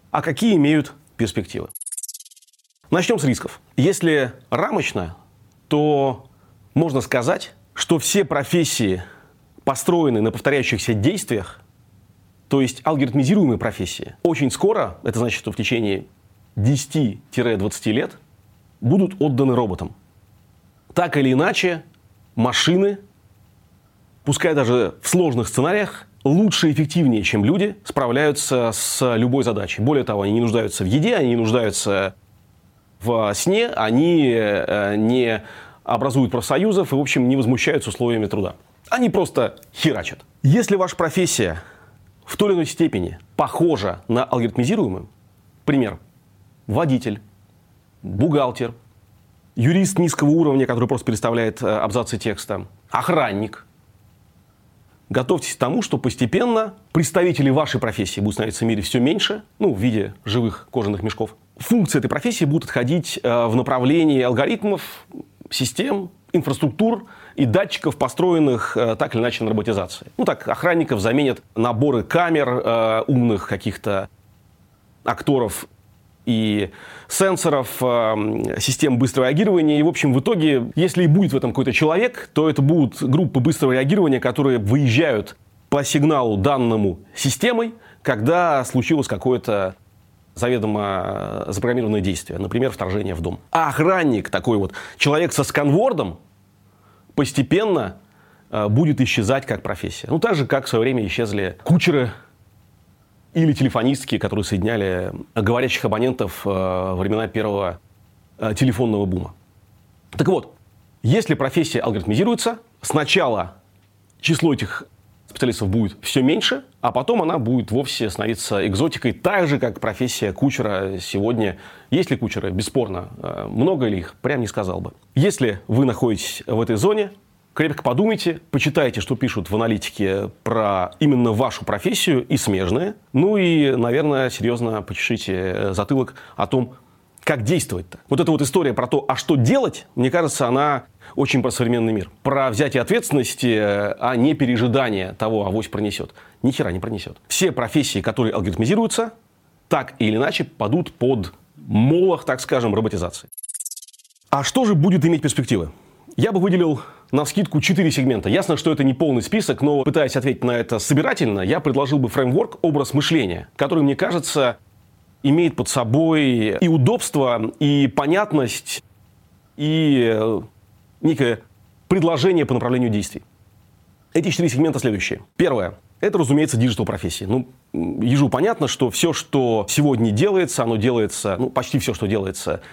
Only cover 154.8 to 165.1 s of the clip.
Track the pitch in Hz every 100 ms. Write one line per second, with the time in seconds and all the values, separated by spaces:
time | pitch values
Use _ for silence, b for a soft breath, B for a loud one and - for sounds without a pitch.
154.8 | 180 180 160 160 151 - 120 107 80 -
155.8 | b b b - - 196 190 180 165 143
156.8 | B B B 131 147 202 180 147 - 180
157.8 | 165 131 131 110 95 180 185 156 160 151
158.8 | 135 127 156 123 - 220 175 120 143 147
159.8 | 139 127 131 135 131 - 123 120 113 110
160.8 | - 147 247 - 127 98 92 165 151 131
161.8 | 139 143 120 139 127 127 - - 170 147
162.8 | 131 143 143 160 98 85 - - 143 160
163.8 | 139 139 185 175 135 151 127 - _ _
164.8 | _ _ _